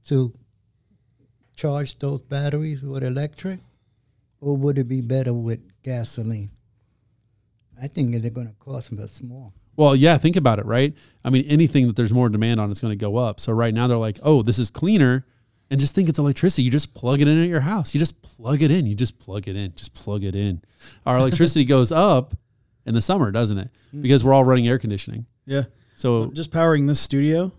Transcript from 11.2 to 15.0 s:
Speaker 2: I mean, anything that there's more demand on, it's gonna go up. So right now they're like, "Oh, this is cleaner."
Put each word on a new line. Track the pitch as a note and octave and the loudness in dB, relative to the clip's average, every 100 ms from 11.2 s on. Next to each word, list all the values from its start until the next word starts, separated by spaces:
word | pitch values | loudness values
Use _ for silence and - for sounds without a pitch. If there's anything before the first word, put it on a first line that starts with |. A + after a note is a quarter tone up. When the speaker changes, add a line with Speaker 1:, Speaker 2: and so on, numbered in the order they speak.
Speaker 2:
I | B2 | 0
mean, | C3 D3 | 2 4
anything | D3+ E3 C#3+ B2 | 4 4 4 2
that | G#2+ | 2
there's | A2+ | 0
more | B2 A#2+ | 2 2
demand | G#2 A2+ A2+ | 2 0 0
on, | G#2 | -2
it's | G2 | -4
gonna | A2+ G2+ | -6 -4
go | G#2 A2 | -4 -2
up. | A#2+ - | -4 -6
So | - | -4
right | A2+ A#2 | 0 0
now | A2 B2 | 0 0
they're | A#2+ | 0
like, | A2 G2 | -2 -2
"Oh, | D3 D3 | 2 2
this | A2 G#2+ | 2 0
is | A#2 | -2
cleaner." | - E3+ G#3+ | -2 0 2